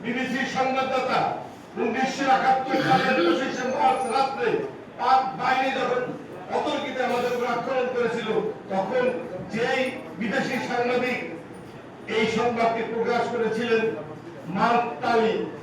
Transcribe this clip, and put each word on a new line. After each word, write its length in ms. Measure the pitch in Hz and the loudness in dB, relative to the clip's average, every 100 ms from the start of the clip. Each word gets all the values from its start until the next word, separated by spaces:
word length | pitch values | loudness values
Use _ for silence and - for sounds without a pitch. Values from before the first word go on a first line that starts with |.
বিবিসির 440 | 233 240 262 254 - 254 | -4 -4 -2 -2 -2 0
সংবাদদাতা 640 | 262 262 - - - - - - - - - - | 0 2 2 0 2 2 0 -2 -8 -14 -14 -2
উনিশশো 440 | - 254 262 277 277 262 | -2 0 -2 0 2 4
একাত্তর 420 | 262 262 - 285 - | 4 2 2 0 4
সালের 300 | 196 180 165 170 | 4 4 4 4
পঁচিশে 380 | 165 262 - 240 220 | 4 0 -2 -2 2
মার্চ 260 | 196 - 240 220 | 4 4 0 2
রাত্রে 340 | 277 262 233 160 - - - - | 0 0 0 0 -2 -8 -16 -4
পাক 220 | 254 262 262 - | 4 4 4 -2
বাহিনী 300 | 247 254 269 254 | 0 2 2 0
যখন 220 | 240 247 - - - - - 240 | 0 0 -2 -6 -12 -14 -4 -2
অতর্কিতে 440 | 302 294 269 254 240 | 0 -2 -4 -2 0
আমাদের 240 | 240 240 240 | 0 0 0
উপর 180 | 247 240 | 0 -2
আক্রমণ 320 | - 262 240 240 | 0 0 0 2
করেছিল, 340 | 233 233 214 190 - - - | 0 0 0 0 0 -6 -4
তখন 320 | 190 190 247 247 - - 269 - | -2 0 2 2 0 -6 -10 -6
যেই 280 | 214 247 262 254 - - - | -2 0 2 0 -4 -12 -6
বিদেশি 360 | 226 262 - 254 240 | -4 -2 -2 -4 -2
সাংবাদিক 500 | 240 240 247 247 240 - - - - - - - - - 220 | -2 0 2 0 -2 -6 -10 -14 -16 -16 -16 -18 -16 -4 0
এই 100 | 220 220 | 2 2
সংবাদটি 440 | 240 226 226 226 220 | 2 2 2 2 -2
প্রকাশ 300 | 226 233 240 - | -2 0 2 0
করেছিলেন, 500 | 233 220 - 240 226 214 156 - - - - - 190 | 0 0 0 2 2 2 -2 -8 -12 -14 -14 -6 2
মার্ক 280 | 226 233 240 - | 4 4 2 -2
টালি 340 | 240 226 220 - - - | 0 4 4 2 -2 -6